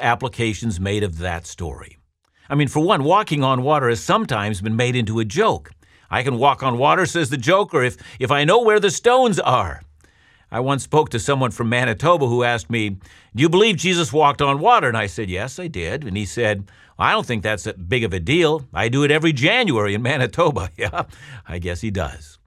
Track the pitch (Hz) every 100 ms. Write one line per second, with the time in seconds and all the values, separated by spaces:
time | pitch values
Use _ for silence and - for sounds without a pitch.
0 | 127 117 101 - 113 107 117 90 98 104
1 | 101 80 90 85 - - 85 62 - -
2 | _ _ _ _ - 143 139 151 175 185
3 | 143 196 - 147 135 127 131 151 123 113
4 | - 208 196 110 101 98 107 110 123 123
5 | 107 113 110 139 214 90 - - _ _
6 | - 110 127 117 139 131 135 120 143 175
7 | 170 170 127 139 113 190 196 151 123 -
8 | - 113 127 143 151 233 226 208 190 -
9 | 240 254 247 180 131 123 87 69 - _
10 | _ _ _ _ _ 120 131 135 - 156
11 | 151 113 143 139 123 98 113 123 123 101
12 | 151 175 127 120 120 117 - 117 104 95
13 | - - _ 107 165 185 226 175 180 170
14 | 135 147 143 120 143 139 208 233 139 113
15 | 101 - 98 90 131 - 175 90 82 135
16 | 123 101 101 123 107 101 98 _ _ -
17 | 123 214 143 113 107 107 107 95 87 127
18 | 107 92 82 165 156 156 131 82 113 135
19 | 143 151 165 135 156 240 214 113 104 104
20 | 123 143 123 - 170 101 87 - 104 170
21 | - - 147 120 - 87 87 87 110 98
22 | 73 - - -